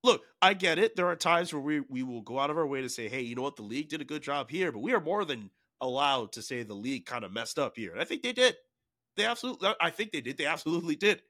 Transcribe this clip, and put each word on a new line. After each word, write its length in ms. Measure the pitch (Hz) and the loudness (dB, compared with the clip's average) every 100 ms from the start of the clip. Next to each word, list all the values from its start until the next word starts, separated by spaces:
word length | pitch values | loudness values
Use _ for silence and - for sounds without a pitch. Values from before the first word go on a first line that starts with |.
look, 200 | 247 208 - _ | 6 4 2 _
I 120 | 185 | 6
get 240 | 196 180 160 | 6 2 4
it. 180 | 220 - | 4 4
There 100 | 180 | 0
are 100 | 170 | 2
times 360 | 175 170 175 | 4 4 4
where 100 | 151 | -2
we, 180 | 139 151 | 0 0
we 220 | 135 127 | 0 -4
will 200 | 131 120 | -4 -6
go 160 | 107 127 | -6 -2
out 120 | 139 | 0
of 80 | 151 | 0
our 80 | 151 | 0
way 160 | 135 | 0
to 60 | 131 | -4
say, 200 | - 110 | -4 -6
"Hey, 140 | 131 | -4
you 120 | 120 | -4
know 80 | 120 | -4
what? 140 | 135 143 | -4 -6
The 60 | |
league 260 | 104 123 151 | -6 -6 -4
did 140 | 151 | -6
a 20 | |
good 180 | 135 151 | -6 -6
job 280 | 143 143 131 | -2 -4 -2
here," 200 | 160 180 | -2 -2
but 100 | 113 | -2
we 120 | 139 | 0
are 80 | 240 | 0
more 240 | 156 202 | 0 -2
than 260 | 180 127 101 _ _ _ | -2 -4 -6 _ _ _
allowed 520 | 131 127 143 135 110 | -4 2 4 4 0
to 100 | - | -8
say 200 | 104 123 | -8 -6
the 120 | 110 | -6
league 320 | 101 117 135 87 | -6 -6 -6 -6
kinda 220 | 123 101 | -8 -6
messed 280 | 104 113 - | -6 -4 -2
up 180 | 135 - | -2 -4
here. 160 | 101 | -8
And 80 | 98 | -6
I 40 | |
think 180 | 160 - | -6 -4
they 100 | 240 | -4
did. 240 | 240 247 - _ _ _ _ _ - | 4 2 2 _ _ _ _ _ -2
They 80 | |
absolutely, 480 | 214 233 254 - 190 220 | 0 0 -4 0 0 2
I 100 | 170 | 0
think 220 | 165 214 | 0 -4
they 80 | 160 | -4
did. 160 | 120 139 | -6 -4
They 80 | 147 | -2
absolutely 500 | 160 - 170 170 151 | -2 0 -2 0 2
did. 260 | 202 185 _ | 2 2 _